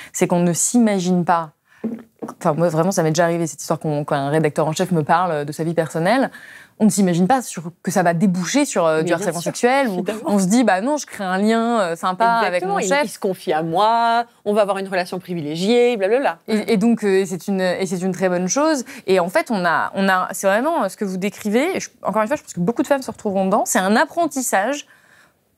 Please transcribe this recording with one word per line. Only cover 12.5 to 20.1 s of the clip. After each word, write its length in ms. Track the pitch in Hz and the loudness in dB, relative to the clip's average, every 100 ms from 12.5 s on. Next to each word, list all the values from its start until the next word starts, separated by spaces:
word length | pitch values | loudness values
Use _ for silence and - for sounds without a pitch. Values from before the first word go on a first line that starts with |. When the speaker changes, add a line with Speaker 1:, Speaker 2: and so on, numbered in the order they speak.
| 180 | 0
Speaker 2:
Exactement, 120 | 370 | -2
Speaker 1:
mon 40 | 392 | -2
Speaker 2:
il, 100 | - | 0
Speaker 1:
chef. » 140 | 285 | 0
Speaker 2:
il 40 | 220 | -2
se 100 | - | -4
confie 340 | 202 180 185 | -4 -4 -2
à 100 | 156 | -2
moi, 640 | 165 170 214 233 233 233 233 _ | 0 2 2 2 2 0 -2 _
on 80 | 202 | -2
va 100 | 208 | 2
avoir 160 | 202 196 | 2 0
une 100 | 190 | -4
relation 300 | 185 180 185 | -4 -4 -6
privilégiée, 760 | - 175 147 160 196 240 240 226 | -8 -6 -6 -2 2 4 4 2
blablabla. 420 | 190 247 220 165 - | 0 0 0 -4 -2
Speaker 1:
Et, 280 | 214 - | -2 0
et 20 | 220 | 2
donc, 280 | 233 220 | 2 2
euh, 160 | 208 190 | 2 0
et 60 | 190 | 0
c'est 220 | 180 - | -4 -4
une, 120 | 190 | -2
et 260 | 185 175 190 | 0 -2 -4
c'est 160 | 185 | -4
une 100 | 185 | -4
très 160 | 175 185 | -2 0
bonne 200 | 180 185 | 0 0
chose. 360 | 233 311 285 - 233 - | 0 0 0 -4 -8 0
Et 120 | 185 | 2
en 100 | 175 | 2
fait, 220 | 311 330 | 0 0
on 140 | 208 | 0
a, 260 | 170 147 104 | 2 0 0
on 140 | 196 | 0
a, 200 | 190 | 0